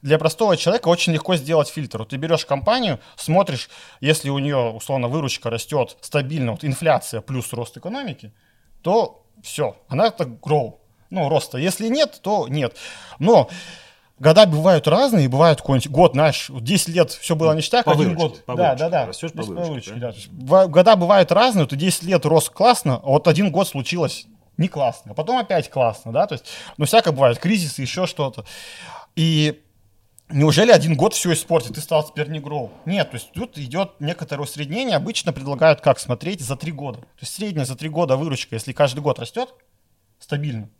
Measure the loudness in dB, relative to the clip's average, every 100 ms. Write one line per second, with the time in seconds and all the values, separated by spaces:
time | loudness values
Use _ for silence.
0 | 2 2 2 0 0 2 2 0 2 2
1 | 2 -2 0 -2 2 0 0 -4 -8 -8
2 | -10 -8 -2 -2 0 -2 0 0 0 -6
3 | -10 -14 0 2 2 -2 -8 -18 -20 _
4 | -2 0 -2 -4 -2 0 -2 -4 -6 -4
5 | -2 -2 -4 -6 -6 -6 -4 -2 -4 -6
6 | -6 -4 -4 -4 -4 -4 -6 -2 0 0
7 | 0 -12 -8 -8 -8 -10 -10 -12 -12 -10
8 | -10 -12 -18 _ _ _ _ _ 0 0
9 | 0 _ _ _ -16 -6 -6 -6 _ 0
10 | 0 0 -8 -8 -2 -2 -2 -10 _ _
11 | _ -4 0 0 -2 -4 -4 -2 -4 0
12 | -2 -2 -4 -2 -2 -2 -4 -6 -18 -18
13 | -20 -2 4 6 4 -6 -18 -20 -20 _
14 | _ _ 4 8 8 6 4 4 4 2
15 | 4 2 2 4 4 4 2 0 0 4
16 | 4 6 2 0 -8 -10 -2 -2 0 0
17 | 0 0 -4 0 2 2 2 0 2 2
18 | 2 0 -2 -4 -10 0 0 2 0 -2
19 | -2 -8 -12 -10 -10 -6 -6 -8 -10 -10
20 | -10 -12 -18 -16 2 4 6 6 6 6
21 | 6 4 6 4 4 2 0 0 -2 -2
22 | 0 0 4 2 2 2 4 4 2 -2
23 | 2 2 4 2 2 0 -2 -4 -6 -4
24 | -4 -4 -16 _ _ -4 -4 0 -4 -4
25 | -12 -8 -2 -2 0 -2 -2 0 0 -2
26 | -6 -2 -2 -4 -12 -18 -18 -4 2 4
27 | 4 2 2 2 -2 -2 -2 -6 -8 -4
28 | -6 -4 -8 -8 -18 -18 -20 -20 -18 -20
29 | -12 -2 0 2 0 -2 _ _ _ _
30 | _ _ _ 2 4 4 6 6 6 2
31 | 2 0 -2 -2 0 -2 -2 -12 -2 -2
32 | -2 -8 -6 -8 -8 -10 -10 -12 -6 -4
33 | -4 -6 -14 -12 -12 -10 -8 -4 -6 _
34 | -8 -6 -8 -8 -8 -10 -8 -6 -2 -2
35 | -2 -4 -4 -6 -8 2 4 4 2 0
36 | -2 -6 -6 -10 -8 -8 -8 -10 -12 -12
37 | -20 _ -16 -10 -8 -6 -6 -8 -8 -4
38 | 0 0 -2 -6 -8 -10 -10 0 0 0
39 | -4 -4 -6 -8 -8 _ _ _ _ _
40 | _ _ _ -6 -6 -8 -12 _